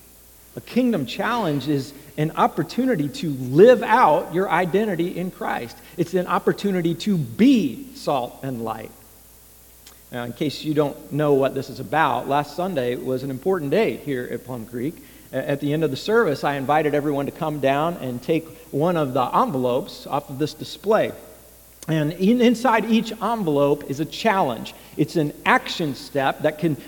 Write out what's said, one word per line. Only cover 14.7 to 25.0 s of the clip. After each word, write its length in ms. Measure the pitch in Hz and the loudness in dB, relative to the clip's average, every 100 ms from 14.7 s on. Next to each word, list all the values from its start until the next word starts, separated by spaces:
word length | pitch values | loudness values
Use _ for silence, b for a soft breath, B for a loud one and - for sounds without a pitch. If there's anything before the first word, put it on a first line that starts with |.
| 123 135 - B B B | -6 -6 -8 B B B
A-, 180 | 131 147 | -6 -2
at 100 | 143 | -2
the 140 | 147 | 0
end 100 | 151 | 0
of 60 | 156 | 0
the 80 | 131 | -2
service, 460 | - 226 202 135 | 0 2 2 0
I 100 | 151 | -2
invited 400 | 139 131 - 151 | -2 0 2 2
everyone 320 | 143 147 139 139 | 0 0 -2 -2
to 60 | |
come 280 | - 156 151 | -4 -4 0
down 360 | 135 139 165 175 | 2 2 0 -2
and 260 | 131 120 | -6 -6
take 240 | - 160 - B B | 0 -2 -2 B B
one 260 | 139 165 170 | 0 2 2
of 200 | 143 131 | 0 0
the 80 | 123 190 | 2 2
envelopes 720 | 247 135 127 123 202 - 185 | 2 0 0 0 -4 -12 -6
off 240 | 143 - | -6 -4
of 80 | 131 | -4
this 160 | 147 | -4
display. 600 | - 135 - 196 214 135 - - - - - - - - | -6 -14 -8 0 2 0 -4 -16 -20 -20 -20 -20 -12 -2
And 260 | 160 147 | 0 0
in-, 280 | - 190 247 | 2 4 6
inside 440 | 233 226 247 220 208 | 4 4 4 2 4
each 260 | 226 - - | 2 0 -4
envelope 640 | 202 226 170 143 143 143 - | -4 -2 0 2 4 2 -2
is 100 | 135 | -6
a 60 | 160 | -6
challenge. 680 | - 226 190 151 110 196 - B | -2 0 2 2 -2 -10 -16 B
It's 180 | B | B